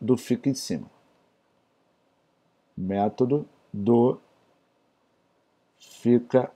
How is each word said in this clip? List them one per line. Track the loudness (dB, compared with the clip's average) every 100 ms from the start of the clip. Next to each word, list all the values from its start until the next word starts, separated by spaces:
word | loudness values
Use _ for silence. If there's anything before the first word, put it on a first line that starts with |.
do | -2 -2
fica | -2 -2 -2
em | -4
cima. | -6 -10 -12 _ _ _ _ _ _ _ _ _ _ _ _ _ _ _ _ _ _ -10
Método | -6 -2 -2 0 0 -2 -4 _ _
do | -4 2 4 2 -2 _ _ _ _ _ _ _ _ _ _ _ _ _ _ _ _
fica | -20 -4 2 2 2 -2 -2